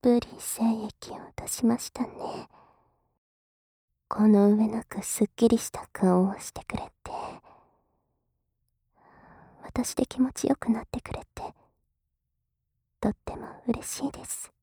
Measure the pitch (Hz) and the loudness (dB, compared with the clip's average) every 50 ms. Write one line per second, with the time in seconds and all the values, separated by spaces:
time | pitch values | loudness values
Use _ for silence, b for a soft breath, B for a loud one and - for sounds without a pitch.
0 | - 247 240 240 - - - - - - - - 226 226 220 220 214 214 - _ | 6 6 4 4 4 0 -12 -12 -10 -10 -4 0 0 0 0 0 -4 -10 -12 _
1 | - - - - - - _ - - - - - - 226 233 240 - - _ - | -14 -14 -12 -14 -14 -14 _ -14 -10 -8 -6 0 2 2 2 0 -4 -10 _ -6
2 | 247 - - - - - - - - - b b b b b b b b b b | -6 -6 -6 -10 -10 -10 -10 -10 -12 -14 b b b b b b b b b b
3 | b b _ _ _ _ _ _ _ _ _ _ _ _ _ _ _ _ _ _ | b b _ _ _ _ _ _ _ _ _ _ _ _ _ _ _ _ _ _
4 | _ _ - - 214 214 214 202 202 202 208 214 220 214 220 226 226 _ - - | _ _ -2 4 6 8 8 8 8 6 6 6 4 2 0 -4 -6 _ -10 -10
5 | 196 - - - 214 - _ - 233 226 - - - - - - - - _ - | -8 -8 0 0 0 0 _ 4 4 6 6 4 0 -4 -10 -12 -14 -12 _ 2
6 | - 185 180 180 185 190 196 - - - - - - _ - - - - _ _ | 2 4 6 6 4 2 0 -4 -12 -12 -14 -14 -14 _ -8 -8 -8 -10 _ _
7 | _ - - - - - - - b b b b b b b b b b b b | _ -12 -10 -10 -10 -10 -12 -16 b b b b b b b b b b b b
8 | b b b b _ _ _ _ _ _ _ _ _ _ _ _ _ _ _ b | b b b b _ _ _ _ _ _ _ _ _ _ _ _ _ _ _ b
9 | b b b b b b b b b b b b - - - - 240 - - - | b b b b b b b b b b b b -18 -6 -4 -2 -2 -2 0 0
10 | 254 - - 254 254 262 - - - 269 277 - - - 220 220 - - - 247 | 0 0 2 0 0 0 0 -2 0 0 0 0 2 0 0 0 0 -8 -10 -10
11 | - - - - - _ _ - - - - _ _ _ _ _ _ _ _ _ | -8 -8 -10 -10 -10 _ _ -12 -12 -12 -14 _ _ _ _ _ _ _ _ _
12 | _ _ _ _ _ _ _ _ _ _ _ _ _ _ _ _ _ _ _ _ | _ _ _ _ _ _ _ _ _ _ _ _ _ _ _ _ _ _ _ _
13 | - 208 214 _ _ - - - - - - - _ - 233 - - - - - | -4 -4 -4 _ _ -14 -12 -12 -14 -14 -16 -14 _ -6 -6 -4 -6 -10 -10 -6
14 | 269 277 - - - - - - - - _ _ | -8 -8 -8 -8 -12 -12 -12 -12 -12 -16 _ _